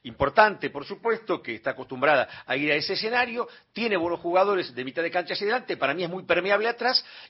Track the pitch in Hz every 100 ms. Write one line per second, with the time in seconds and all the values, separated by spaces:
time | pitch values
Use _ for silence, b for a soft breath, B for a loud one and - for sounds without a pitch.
0 | 123 113 139 220 214 165 139 143 139 196
1 | 233 220 - 160 - 110 135 131 123 127
2 | 143 143 110 B B 131 147 151 147 190
3 | 220 247 247 240 - B B 208 226 190
4 | 170 170 175 185 202 190 - 123 131 127
5 | 165 180 165 175 208 247 247 165 139 160
6 | 170 185 143 170 185 208 226 233 240 254
7 | B B